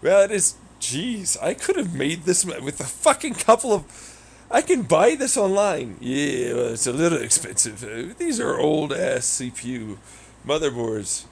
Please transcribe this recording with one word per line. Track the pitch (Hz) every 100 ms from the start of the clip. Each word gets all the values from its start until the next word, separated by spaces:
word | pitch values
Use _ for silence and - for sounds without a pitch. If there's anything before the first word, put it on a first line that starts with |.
Well, | - 196
it | 202
is. | 208 - - - -
Jeez, | - 131 233 220 185 -
I | 123
could | 226 - 381
have | 202
made | 160 135 165
this | 160 175
ma-, | 185 135
with | 135 -
a |
fucking | 131 - 311 262 311
couple | 226 - 233 262
of. | 202 151 - - - - - -
I | 240
can | - 359
buy | 175 156 214
this | 269 277 -
online. | 196 196 208 156 123 92
Yeah, | 120 131 147 131 120
well, | 120 120
it's | 113
a | 127
little | 127 170 160
expensive. | 110 - - 113 117 104
Uh, | 117 113 143 233
these | 349 233
are | 240 123
old-ass | 151 151 147 147 - 127
C | - - 127
P | 113 117
U | 127 107 101 - - - -
motherboards. | - 147 151 120 113 110 98 - -